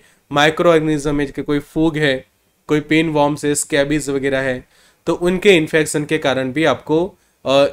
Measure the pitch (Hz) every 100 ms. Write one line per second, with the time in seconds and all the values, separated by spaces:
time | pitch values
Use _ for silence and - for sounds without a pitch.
0 | _ _ - 143 151 156 170 160 156 151
1 | 147 143 139 131 139 147 - 160 160 151
2 | 151 131 - _ _ _ - 151 151 156
3 | 160 151 147 147 147 147 - 147 143 151
4 | 139 139 135 135 135 127 - _ _ _
5 | - 165 175 185 208 180 156 160 156 156
6 | 147 156 147 131 131 135 160 123 - 156
7 | 185 - _ _ 131 135 139